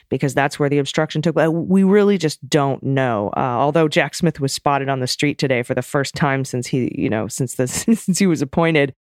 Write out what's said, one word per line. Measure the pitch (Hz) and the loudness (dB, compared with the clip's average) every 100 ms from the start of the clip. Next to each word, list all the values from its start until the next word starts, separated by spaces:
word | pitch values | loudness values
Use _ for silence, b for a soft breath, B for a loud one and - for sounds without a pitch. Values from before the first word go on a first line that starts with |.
| _ | _
because | 131 139 | -2 0
that's | 131 143 - | 2 0 0
where | 143 | 0
the | 143 | 2
obstruction | 139 - 156 156 | 0 0 -2 0
took | 165 151 | 0 2
place. | 160 | 2
We | 165 - 190 | 0 2 4
really | 190 208 202 196 | 6 6 4 2
just | 156 - 127 | 0 -4 -2
don't | 151 139 131 | 0 2 -2
know. | 131 135 131 107 101 - | -2 0 0 0 -2 -2
Uh, | |
although | 131 120 143 160 156 | -2 0 2 2 2
Jack | 170 143 - | 0 -4 -2
Smith | 165 - | -2 0
was | 135 | -4
spotted | - 151 139 135 | -2 0 0 0
on | 131 | -2
the | 123 | -4
street | - 147 131 | -2 -2 0
today | 139 123 | 0 0
for | 117 131 | 0 -4
the | |
first | - 147 135 - | -2 -2 -2 -2
time | 147 135 131 | 0 0 -2
since | 127 123 | -6 -4
he, | 131 117 - | -2 -2 -2
you | 127 | -2
know, | 110 104 | -2 -4
since | - 127 - | -4 -4 -2
the, | 127 | -4
<laughs> | |
since | - - 226 - 175 | -2 0 0 0 0
he | 196 | 2
was | 151 | 0
appointed | 139 - 165 156 139 - | -2 0 2 2 0 -2